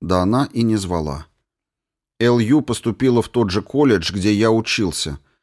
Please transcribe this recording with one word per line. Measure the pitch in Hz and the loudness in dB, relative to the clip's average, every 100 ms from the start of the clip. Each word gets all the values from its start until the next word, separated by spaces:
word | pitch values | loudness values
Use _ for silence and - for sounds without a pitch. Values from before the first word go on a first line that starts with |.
да | 85 90 | -2 0
она | 92 120 139 | 2 0 -2
и | - | -2
не | 117 107 | 0 0
звала. | 95 87 76 69 73 _ _ _ _ _ _ _ _ - | -2 -4 -4 -8 -12 _ _ _ _ _ _ _ _ -2
Л | 117 120 | 2 2
Ю | 110 151 | 2 2
поступила | 131 117 123 101 131 120 | 0 -4 -4 -2 2 2
в | 107 | 0
тот | 120 107 | 0 0
же | 95 | -2
колледж, | - 135 147 101 80 | -2 2 4 2 0
где | 98 95 | -2 0
я | 104 110 | 2 2
учился, | 113 113 - 98 - - 71 _ _ | 2 0 -2 -2 -4 -8 -10 _ _